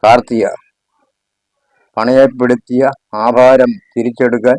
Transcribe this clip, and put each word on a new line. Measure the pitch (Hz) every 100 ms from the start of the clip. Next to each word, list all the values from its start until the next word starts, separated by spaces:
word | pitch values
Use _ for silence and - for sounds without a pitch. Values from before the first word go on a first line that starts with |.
കാർത്തിക. | 107 123 120 117 101 - _ _ _ _ _ _ _ _ _ _ _ _ _ -
പണയപ്പെടുത്തിയ | 113 131 135 127 123 123 _ 123 135 135 _
ആഭാരം | 107 113 120 127 131 123 107 _ -
തിരിച്ചെടുക്കാൻ | 117 117 123 117 117